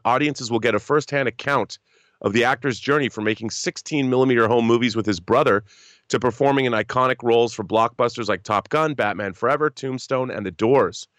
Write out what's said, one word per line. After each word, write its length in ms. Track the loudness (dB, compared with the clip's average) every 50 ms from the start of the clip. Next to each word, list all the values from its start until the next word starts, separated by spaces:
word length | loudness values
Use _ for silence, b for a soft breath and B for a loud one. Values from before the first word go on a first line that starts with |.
| 0
audiences 440 | 0 2 2 0 -2 -4 -6 -6 -4
will 80 | -2 0
get 160 | 0 0 0
a 40 | 0
firsthand 500 | 0 0 -2 -2 0 -2 -4 -2 -2 -4
account 500 | -6 -6 -4 -2 -2 -2 -2 -4 -10 -20 _ _ _ _ _ _ _ _
of 100 | -4 0
the 100 | 0 2
actor's 380 | 2 2 0 0 -2 -4 -6 -4
journey 300 | -2 0 0 0 0 -2
from 140 | -4 -4 -2
making 260 | -2 -4 -4 -6 -10
sixteen 580 | -8 -6 -8 -8 -8 -8 -10 -4 -2 -2 0 0
millimeter 400 | 2 2 2 4 4 2 4 4
home 180 | 2 2 4
movies 300 | 4 2 2 2 0 -2
with 80 | -2 -2
his 160 | -2 -4 -4
brother 420 | -2 0 2 2 4 4 2 2 0 b b b b b b b b b
to 100 | -4 0
performing 460 | 0 -2 0 2 2 2 2 2 0
in 80 | 0
iconic 440 | 0 0 -2 -2 0 0 2 0 0 -2
roles 300 | 0 2 4 4 2 2
for 120 | -2 -8 -8
blockbusters 640 | -2 0 2 2 0 0 -2 -2 -2 -2 -4 -4 -4
like 140 | -4 -4
Top 280 | -2 -2 -2 -2 0 0
Gun, 240 | -2 0 0 0 -2
Batman 400 | -2 -2 -2 -2 -4 -6 -8 -6
Forever, 340 | -2 0 0 0 0 0 -4
Tombstone, 600 | -4 -6 -8 -8 -8 -8 -6 -4 -4 -4 -2 -4
and 140 | -6 -6 -8
The 60 | -8
Doors. 560 | -4 0 2 4 4 4 4 2 -2 -10 -18 _ b